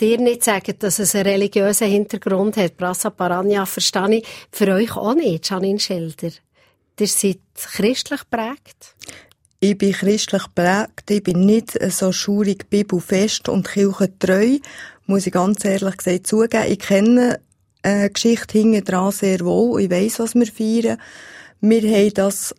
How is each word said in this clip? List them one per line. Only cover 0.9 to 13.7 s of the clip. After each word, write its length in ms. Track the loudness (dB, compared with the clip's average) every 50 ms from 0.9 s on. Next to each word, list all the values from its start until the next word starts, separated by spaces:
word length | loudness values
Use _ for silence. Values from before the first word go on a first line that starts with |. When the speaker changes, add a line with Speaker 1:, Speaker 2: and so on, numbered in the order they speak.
| -2 -2
Speaker 1:
es 160 | -2 -2 0
einen 120 | 0 0
religiösen 600 | 0 0 0 -2 0 0 0 0 2 0 0 0
Hintergrund 680 | 0 0 0 0 -2 -8 -6 -2 -2 0 0 0 0 0
hat, 200 | 0 -2 -2 _
Prasad 380 | -4 -6 -4 -4 -4 -6 -6 -4
Paranja, 500 | -2 -2 -2 -2 0 0 0 0 0 -2
verstehe 520 | -4 -6 -4 -4 -2 0 0 2 2 2
ich 100 | 0 0 -6 -18 -20 -20 _
für 220 | -4 -2 0 2 2
euch 220 | 2 0 -2 -4
auch 160 | -4 -2 0 0
nicht, 360 | 2 2 0 -2 -2 -4 -4
Janine 300 | -4 -2 -2 -2 -2 -2
Schilder. 520 | -4 -4 -6 -6 -6 -8 -8 -8 -10 -10 -10 _ _ _ _ _ _ _ _ _ _ _ _ -4
Ihr 80 | -2
seid 300 | -2 0 0 0 -2 -2 -2 _ _ _
christlich 640 | -18 -16 -10 -4 0 0 0 0 -2 -6 -8 -8 -10
geprägt? 760 | -8 -8 -6 -6 -6 -8 -10 _ _ -20 -20 _ -20 -20 _ _ -20 -20 -20 -20 -20 _ _ _ _ _ _ -2
Speaker 2:
Ich 180 | 0 0 0
bin 160 | 2 0 0 0
christlich 500 | 0 0 0 0 0 -2 -2 -4 -4 -4
geprägt, 680 | -4 -2 0 2 2 2 0 -2 -4 _ -18 _ -2
ich 140 | -2 -2 0
bin 220 | 0 2 4 4
nicht 260 | 4 4 4 0 -2 -6 -4 -4 -2
so 200 | -2 -2 -2 -2
schaurig 580 | -2 -2 -2 -2 0 0 0 0 -2 -4 -4 -2
bibelfest 800 | 0 0 0 0 -2 -4 -2 -2 0 0 0 0 -2 -4 -4 -2
und 180 | -2 -2 -2
kirchentreu. 920 | -2